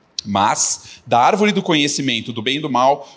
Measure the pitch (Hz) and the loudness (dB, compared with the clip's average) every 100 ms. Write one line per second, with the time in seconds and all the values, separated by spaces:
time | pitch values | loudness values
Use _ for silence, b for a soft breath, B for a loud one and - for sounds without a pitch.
0 | _ - 107 101 104 147 - - - - | _ -14 -4 0 0 0 -2 -4 -10 -20
1 | - 120 131 196 208 190 190 156 147 143 | -2 2 4 4 0 0 0 0 0 -2
2 | 139 117 120 117 110 139 156 123 131 143 | -4 -4 -6 -6 -4 -4 -2 2 2 2
3 | B | B